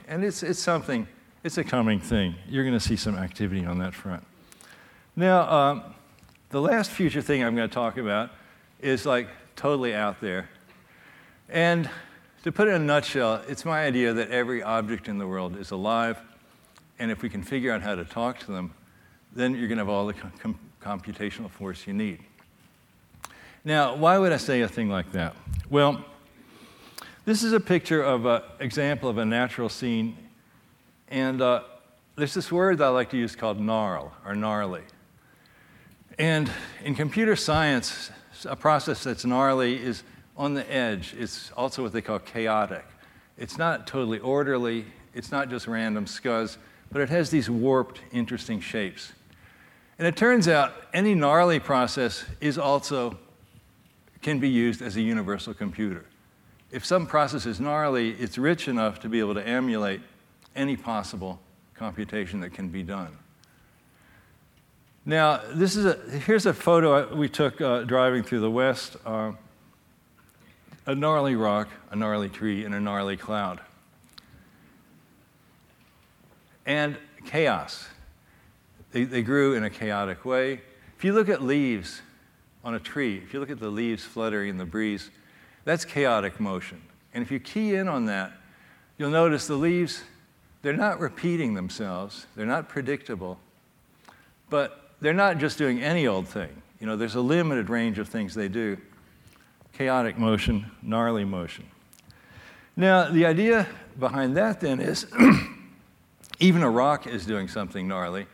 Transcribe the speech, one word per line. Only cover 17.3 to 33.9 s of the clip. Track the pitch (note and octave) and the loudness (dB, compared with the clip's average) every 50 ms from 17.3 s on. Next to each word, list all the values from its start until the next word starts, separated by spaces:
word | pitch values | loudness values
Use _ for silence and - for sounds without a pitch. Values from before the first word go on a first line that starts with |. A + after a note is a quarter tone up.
| G#2 G2+ | -6 -8
figure | F2+ - C#3 C3+ B2 B2+ | -8 -6 -4 -2 -2 -2
out | A2+ G#2 | -2 -2
how | F2+ G#2 G2+ | -2 -4 -4
to | F2 E2+ | -6 -6
talk | E2 - A2+ A#2 B2 B2 - | -8 -6 -4 -4 -4 -4 -8
to | - - | -12 -10
them, | G2 F2+ F2+ E2+ - - _ _ _ _ _ _ _ _ _ _ - | -8 -8 -8 -10 -12 -16 _ _ _ _ _ _ _ _ _ _ -4
then | A#2+ B2 B2+ C3 | -2 0 0 0
you're | A#2 A#2+ | -2 -2
gonna | G#2 A#2 A2 | -2 -2 -2
have | G#2 G2 | -2 0
all | G#2 G2+ G2+ | 0 0 -2
the | G#2 G2+ | -2 -4
com-, | - - F#2 - | -8 -12 -16 -16
com-, | - - A2 G#2+ - - - - _ - | -8 -8 -8 -8 -8 -12 -20 -20 _ -10
computational | G2+ G#2 F#2 F#2 G#2+ G2 - G#2 G2+ - - A2+ F#2+ | -8 -8 -8 -8 -12 -10 -8 -8 -8 -8 -10 -12 -14
force | - - G2+ F#2+ F2+ - - | -12 -10 -10 -10 -10 -10 -10
you | G2+ G2 | -6 -4
need. | G#2 G#2+ G2+ F2 D#2+ - - _ _ _ _ _ _ _ _ _ _ _ _ _ _ _ _ - - - - - - - - - _ _ | -2 -2 -4 -6 -8 -14 -20 _ _ _ _ _ _ _ _ _ _ _ _ _ _ _ _ -20 -20 -20 -20 -20 -20 -20 -20 -20 _ _
Now, | D3+ D#3 D3+ C#3+ B2+ B2 | 0 2 4 4 4 2
why | C#3+ D#3 E3+ F#3 G3 | 4 6 6 8 8
would | F#3+ F3+ | 6 4
I | D#3+ | 4
say | C3+ - - C3+ B2 | 2 2 0 2 2
a | A#2 | 2
thing | G#2 - A#2+ A2+ G#2 | 0 0 -2 -2 0
like | G2+ F#2 F2 - - | 0 -2 -2 -2 -4
that? | A2 G#2+ - - - - - - - - - | -4 -4 -4 -6 -10 -10 -6 -6 -6 -4 0
Well, | C#3 D3 C#3+ D3 C#3 - - - - - - _ _ - - - - - - - - - - - - - - - - - - | 4 4 4 4 2 0 -8 -16 -20 -20 -20 _ _ -20 -20 -20 -20 -20 -20 -20 -20 -20 -20 -20 -20 -20 -20 -20 -20 -8 -2
this | G#3+ A3 G#3 | -2 0 0
is | A#3 A3+ A3+ | 2 4 2
a | G#3+ | 2
picture | - - F#3 E3 - - E3 D#3 C#3 | 4 4 2 2 4 2 2 2 4
of | C#3 B2+ A#2+ A2+ | 4 2 2 4
an | B2 A#2 A2+ - - - - | 4 2 2 0 -6 -10 -6
example | C#3 B2 - D3+ C#3+ C#3+ C#3+ B2+ C#3 B2+ | -6 -4 -2 0 0 0 0 0 0 -2
of | A2 | 0
a | A2 A2+ | 0 0
natural | G#2+ A2+ A#2+ B2+ A#2+ - - A#2+ G#2+ | 2 2 2 0 0 -2 -4 -4 -4
scene, | - - C3 A#2+ A#2 A2+ A2 A#2 A2 - - - - _ _ _ _ _ _ _ _ _ _ _ _ _ _ - | -4 -4 -2 -2 0 0 0 -2 -4 -10 -18 -20 -20 _ _ _ _ _ _ _ _ _ _ _ _ _ _ -6
and, | - C3 C3 C3 C3 B2+ | -4 -2 -2 -2 0 2
uh, | C3 B2 B2 A2 - - - - _ _ _ _ _ _ _ | 2 4 2 2 0 -8 -18 -20 _ _ _ _ _ _ _
there's | - D3 C#3 - | -4 -4 -4 -2
this | F#3 D#3 - | -6 -4 -2
word | E3 F3 F#3 G3 F3+ D3+ | 2 2 4 4 4 6
that | D3 | 4
I | C3 | 4
like | B2+ B2+ A#2+ - | 4 4 2 0
to | C3+ | 0
use | B2+ A#2 A2 - | -2 -2 -2 -4
called | - A2+ A2 G2+ G#2 | -4 -4 -2 -2 -2
gnarl, | G#2 G#2+ A2+ A2 G#2+ G2 | -2 0 0 0 0 -2